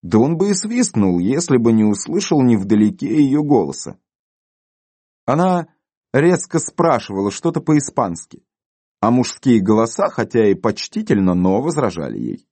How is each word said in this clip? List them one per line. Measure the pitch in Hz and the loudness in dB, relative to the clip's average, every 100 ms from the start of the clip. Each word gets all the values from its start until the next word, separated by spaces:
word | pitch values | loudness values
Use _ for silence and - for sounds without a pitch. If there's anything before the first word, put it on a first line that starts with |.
Да | 87 160 | 0 2
он | 143 165 | 2 2
бы | 202 | 0
и | |
свистнул, | 190 214 240 247 - 98 90 | -2 -4 -4 -2 0 0 0
если | 90 139 - 131 | 0 -2 0 2
бы | 117 | 4
не | 110 | 2
услышал | 107 101 - 196 196 160 | 2 0 -4 -6 -2 2
невдалеке | 127 110 95 107 107 92 - | 4 2 2 2 2 0 -4
её | 143 143 143 | 0 2 0
голоса. | 147 131 78 69 - - _ _ _ _ _ _ _ _ _ _ _ _ - | 2 0 0 -6 -14 -18 _ _ _ _ _ _ _ _ _ _ _ _ -4
Она | 143 185 180 165 _ _ _ _ | 0 2 0 -4 _ _ _ _
резко | 131 165 175 - 165 | 0 2 0 -2 -6
спрашивала | - - 165 123 - 98 101 | -6 -2 0 0 -2 -4 -4
что-то | - 170 165 | -2 -4 -4
по-испански, | 160 151 - - 107 85 - - _ _ _ _ _ _ | 0 0 0 -4 -4 -6 -14 -20 _ _ _ _ _ _
а | 110 | 0
мужские | 123 120 - 135 117 | 2 0 -4 2 2
голоса, | 98 110 113 - 202 | 4 2 2 -2 -4
хотя | - 110 - 214 | -2 -2 2 2
и | |
почтительно, | 185 - - - - 214 107 92 | 2 -2 -4 -10 -10 -2 0 2
но | 90 92 98 | 2 0 0
возражали | 147 151 120 90 69 57 | -2 -2 -4 -4 -10 -8
ей. | 60 - _ | -10 -10 _